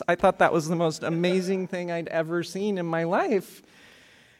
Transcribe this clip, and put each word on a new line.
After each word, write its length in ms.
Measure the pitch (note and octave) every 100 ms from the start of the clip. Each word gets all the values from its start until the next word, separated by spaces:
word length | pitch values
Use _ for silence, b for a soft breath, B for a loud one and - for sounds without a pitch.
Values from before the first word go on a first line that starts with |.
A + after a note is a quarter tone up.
| -
I 60 |
thought 240 | F3 F#3+ F3
that 160 | F3
was 140 | E3+ D#3
the 80 | E3+
most 260 | E3 D#3+
amazing 640 | - E3 F3+ F#3 F3+ F#3+ F#3
thing 260 | F#3 F3
I'd 160 | E3+ E3
ever 340 | E3 D#3+ F3
seen 340 | E3+ F#3+ G#3 F#3+
in 80 | E3+
my 180 | E3
life 600 | E3 G#3+ F#4 G3 - - - b b b b b b